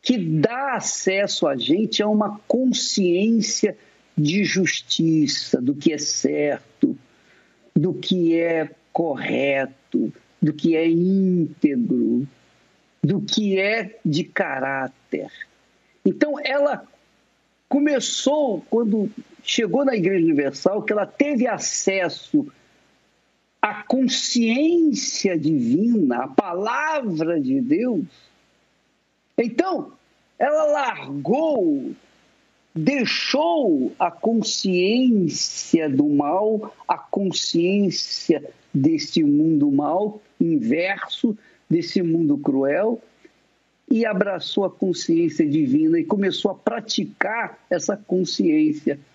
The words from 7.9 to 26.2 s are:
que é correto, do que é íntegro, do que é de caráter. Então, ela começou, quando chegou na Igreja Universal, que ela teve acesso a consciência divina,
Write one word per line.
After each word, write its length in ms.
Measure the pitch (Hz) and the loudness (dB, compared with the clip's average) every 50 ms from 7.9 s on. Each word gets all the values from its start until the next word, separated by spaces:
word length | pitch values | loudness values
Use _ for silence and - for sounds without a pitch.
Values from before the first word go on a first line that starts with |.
| 175 | -2
que 440 | - - - 190 185 170 165 165 | -4 -2 -2 0 2 2 2 2
é 320 | 165 170 170 165 160 156 151 - _ _ _ | 2 2 0 0 -2 -2 -4 -8 _ _ _
correto, 1200 | _ - 170 160 139 123 - - - 123 135 139 139 135 135 127 - _ _ _ - - - - - - _ _ _ _ | _ -4 -2 -2 -4 -6 -4 -4 -2 -2 0 0 0 0 -2 -4 -8 _ _ _ -2 -2 -2 -2 -6 -12 _ _ _ _
do 120 | - 147 151 | -2 -2 -2
que 220 | 151 - 165 165 | 0 0 2 2
é 120 | 160 165 | 4 2
íntegro, 1400 | 165 165 170 175 185 190 196 190 185 180 175 160 143 143 - - 151 139 123 117 - 131 123 117 113 120 120 139 139 - _ _ _ _ _ _ _ _ _ _ _ _ _ | 2 2 2 2 2 2 2 4 2 2 2 0 -2 -2 0 0 0 2 2 0 0 0 0 2 2 0 0 -2 -4 -10 _ _ _ _ _ _ _ _ _ _ _ _ _
do 200 | - 143 196 185 | 0 0 0 0
que 360 | - - - - 214 202 190 190 | -2 -2 -2 -2 0 0 0 0
é 380 | 190 202 220 226 208 190 - - _ | 2 0 0 -2 -4 -8 -12 -6 _
de 180 | 160 147 156 165 | 0 0 0 -2
caráter. 1080 | - - - 190 - 139 131 127 135 135 135 135 123 - _ _ _ - - - - - - - _ _ _ _ _ _ _ _ _ _ _ _ | -2 -2 -4 -2 -2 -2 -4 -4 -2 -2 -4 -4 -6 -8 _ _ _ -6 -6 -6 -8 -12 -18 -20 _ _ _ _ _ _ _ _ _ _ _ _
Então, 300 | 190 185 - 294 302 285 233 196 | 0 2 2 0 0 0 -4 -4
ela 420 | 262 269 285 285 294 254 - - _ _ _ _ _ _ _ _ _ _ _ _ _ _ _ _ | -2 0 2 2 0 0 -2 -8 _ _ _ _ _ _ _ _ _ _ _ _ _ _ _ _
começou, 960 | _ - 285 285 302 285 254 - - - - - 262 285 302 294 262 202 302 - - | _ 0 2 4 4 2 2 0 -2 -6 0 2 2 2 4 2 0 0 -4 -4 0
quando 400 | - 226 240 214 202 220 202 - - - - _ - - | 0 0 2 2 2 0 0 -2 -4 -10 -20 _ -20 -14
chegou 420 | - - - - 226 180 170 262 285 | -6 -2 -2 0 0 2 2 2 2
na 120 | 269 254 | 2 2
Igreja 280 | 214 165 180 196 185 165 | 2 2 2 2 4 4
Universal, 600 | 165 156 139 143 135 139 - - 185 196 214 208 | 4 4 2 2 0 -4 0 0 2 2 2 -2
que 100 | 214 214 | 0 0
ela 140 | 208 196 | 0 0
teve 400 | - - - 285 294 294 226 247 | -2 0 0 0 2 2 0 0
acesso 1000 | 240 208 160 - - - - - - 190 196 180 160 139 - - - - 151 143 143 _ _ _ _ _ _ _ _ _ _ _ _ _ _ _ _ _ _ _ _ _ _ - | 0 -2 -2 -4 -4 -4 -2 -2 0 0 0 0 -2 -4 -8 -10 0 0 0 0 0 _ _ _ _ _ _ _ _ _ _ _ _ _ _ _ _ _ _ _ _ _ _ -4
a 120 | 208 202 | -4 -4
consciência 1600 | - - - - 262 262 233 - - - - - 247 233 226 233 262 302 320 349 339 330 302 233 - - - - - - 196 180 160 | -8 -4 -2 0 0 2 0 0 -2 -6 -4 -2 0 0 2 2 2 2 2 2 2 2 2 0 -2 -4 -6 -6 -2 -2 0 0 0
divina, 880 | 135 151 160 139 120 113 123 165 214 240 240 214 165 127 123 120 | 0 0 0 2 2 2 2 2 2 2 2 2 2 2 0 -2